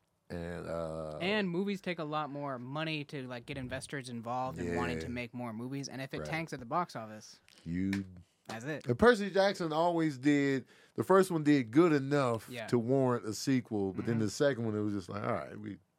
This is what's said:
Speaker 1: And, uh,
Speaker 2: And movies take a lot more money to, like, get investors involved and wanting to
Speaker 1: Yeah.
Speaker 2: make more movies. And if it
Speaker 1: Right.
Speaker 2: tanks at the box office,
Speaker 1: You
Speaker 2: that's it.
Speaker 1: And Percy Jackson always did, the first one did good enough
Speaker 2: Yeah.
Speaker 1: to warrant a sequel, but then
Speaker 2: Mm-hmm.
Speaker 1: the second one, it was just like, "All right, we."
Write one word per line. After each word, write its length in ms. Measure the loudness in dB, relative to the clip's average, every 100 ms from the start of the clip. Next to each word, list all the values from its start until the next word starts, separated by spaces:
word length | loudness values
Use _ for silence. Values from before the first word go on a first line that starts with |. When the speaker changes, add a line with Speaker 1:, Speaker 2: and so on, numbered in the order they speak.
| _ _ -12
Speaker 1:
And, 380 | -8 -6 -8 -6
uh, 500 | -4 -4 -6 -8 -6
Speaker 2:
And 280 | -2 -2 -2
movies 300 | -2 -4 -4
take 180 | -6 -8
a 40 |
lot 260 | -6 -6 -6
more 300 | -6 -8 -8
money 460 | -8 -6 -4 -4 -6
to, 200 | -10 -8
like, 180 | -10 -10
get 120 | -8
investors 520 | -6 -8 -6 -8 -8
involved 500 | -8 -4 -4 -4 -4
and 160 | -4 -2
wanting 240 | -2 -2
to 80 | -4
Speaker 1:
Yeah. 60 |
Speaker 2:
make 200 | -6 -8
more 200 | -8 -8
movies. 340 | -8 -6 -6 -8
And 140 | -8
if 120 | -8
it 40 | -8
Speaker 1:
Right. 60 | -4
Speaker 2:
tanks 260 | -4 -4
at 60 | -8
the 60 | -4
box 300 | -4 -2 -6
office, 420 | -12 -14 -18 -20 _ -14
Speaker 1:
You 420 | -6 -2 0 0 -4 -12 -20 _ -14
Speaker 2:
that's 180 | -10 -6
it. 200 | -4 0
Speaker 1:
And 120 | 6
Percy 300 | 8 8 4
Jackson 420 | 4 4 2 0
always 440 | 2 4 4 2 2
did, 480 | 4 4 4 0 -4 -14 _ -2
the 80 |
first 280 | 6 6 6
one 120 | 4
did 280 | 4 4 6
good 220 | 6 6
enough 560 | 6 2 2 2 0 -4
Speaker 2:
Yeah. 180 | -10 0
Speaker 1:
to 100 | 2
warrant 480 | 4 4 4 2 -2
a 80 |
sequel, 600 | -4 2 2 2 0 0
but 120 | -2 -2
then 100 | 0
Speaker 2:
Mm-hmm. 40 |
Speaker 1:
the 100 | 0
second 360 | 2 2 2 -2
one, 100 | -2
it 60 |
was 120 | -2
just 160 | -2 -6
like, 140 | -6
"All 100 | -4
right, 240 | -4 -6 -10
we." 180 | -12 -14 _